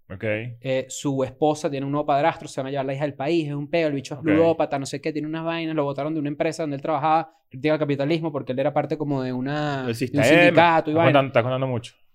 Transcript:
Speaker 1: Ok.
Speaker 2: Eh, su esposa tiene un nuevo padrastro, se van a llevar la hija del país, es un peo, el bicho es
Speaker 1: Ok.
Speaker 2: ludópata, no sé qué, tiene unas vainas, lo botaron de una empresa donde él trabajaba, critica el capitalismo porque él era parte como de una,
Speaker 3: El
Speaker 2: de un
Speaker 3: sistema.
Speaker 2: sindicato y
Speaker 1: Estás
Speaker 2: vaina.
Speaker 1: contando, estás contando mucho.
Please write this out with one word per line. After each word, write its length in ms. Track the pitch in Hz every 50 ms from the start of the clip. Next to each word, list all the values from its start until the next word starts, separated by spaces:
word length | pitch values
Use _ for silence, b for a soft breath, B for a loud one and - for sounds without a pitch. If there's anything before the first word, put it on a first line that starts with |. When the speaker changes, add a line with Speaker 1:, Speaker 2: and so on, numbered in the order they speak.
| _ -
Speaker 1:
Ok. 140 | 95 92 113
Speaker 2:
Eh, 640 | 107 107 110 117 123 117 - - 135 131 131 127
su 360 | - - - - 143 135 131 131
esposa 440 | 123 127 - 156 151 151 - - 160
tiene 160 | 139 135 139
un 60 | 139
nuevo 140 | 147 147 143
padrastro, 420 | 151 139 139 147 165 156 - 156
se 140 | - - 143
van 60 | 131
a 20 | 135
llevar 140 | 139 139 131
la 80 | 139 135
hija 100 | 139 151
del 120 | 143 123
país, 320 | - 135 151 170 170 151 143
es 40 | 143
un 160 | 143 147 143
peo, 180 | 170 170 160
el 60 | 151 139
bicho 200 | 139 139 - 151
es 60 | -
Speaker 1:
Ok. 60 | 156
Speaker 2:
ludópata, 520 | - 151 160 165 165 160 - 151 - 143 135
no 60 | 135
sé 160 | - 147 139
qué, 100 | - 160
tiene 160 | 151 147 151
unas 160 | 156 160 165 160
vainas, 320 | 165 165 165 165 160 160
lo 80 | 151 143
botaron 300 | 143 131 135 143 156 160
de 80 | 156
una 80 | 143 147
empresa 340 | 151 - 165 160 151 - 160
donde 140 | 147 143
él 40 | 139
trabajaba, 520 | - 160 156 135 151 160 156 165 160 b b b b _
critica 240 | 139 131 131 151 156
el 60 | 151
capitalismo 520 | 151 143 143 139 139 147 170 156 165 160
porque 220 | 147 135 120 - 127
él 60 | 135
era 140 | 139 147 147
parte 240 | 151 139 139 160
como 240 | 151 151 147 139 131 127
de 100 | 127 127
una, 460 | 127 131 139 147 151 151 147 139 135
Speaker 3:
El 40 | 131
Speaker 2:
de 40 | 123
un 40 | 110
Speaker 3:
sistema. 280 | 117 135 117 - - 110
Speaker 2:
sindicato 680 | 131 156 175 175 175 170 160 170 170 165 160 - 151
y 40 | 151
Speaker 1:
Estás 100 | 165 165
Speaker 2:
vaina. 20 | 131 139 139
Speaker 1:
contando, 80 | 139
estás 160 | 127 - 120 113
contando 240 | 127 131 131 135
mucho. 260 | 131 123 117 - - - _ _ _